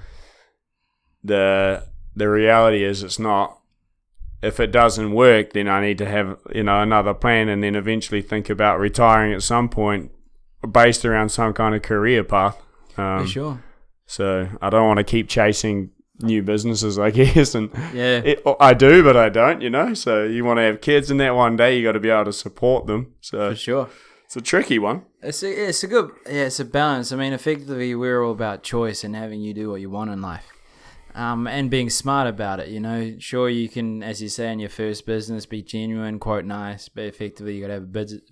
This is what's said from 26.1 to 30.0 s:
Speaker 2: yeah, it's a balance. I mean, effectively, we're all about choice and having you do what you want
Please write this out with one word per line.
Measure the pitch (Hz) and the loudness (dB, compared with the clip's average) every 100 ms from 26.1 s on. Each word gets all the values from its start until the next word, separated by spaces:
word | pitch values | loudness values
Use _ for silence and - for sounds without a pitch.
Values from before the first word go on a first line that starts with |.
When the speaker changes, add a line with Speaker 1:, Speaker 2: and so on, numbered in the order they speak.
| - | -10
Speaker 2:
yeah, | - 143 131 | -8 -4 -4
it's | 135 | -4
a | |
balance. | 120 139 151 131 117 | -4 -2 0 -2 -6
I | |
mean, | 131 135 | -6 -6
effectively, | 131 156 147 139 127 123 | -4 -4 -6 -6 -6 -6
we're | 120 127 123 | -4 -2 -2
all | 117 | -2
about | 107 110 98 | -4 -6 -8
choice | - 120 113 101 | -6 -4 -4 -6
and | 104 | -10
having | 107 110 107 | -10 -10 -10
you | 107 | -10
do | 107 107 | -8 -8
what | 98 | -8
you | 98 | -10
want | 101 | -8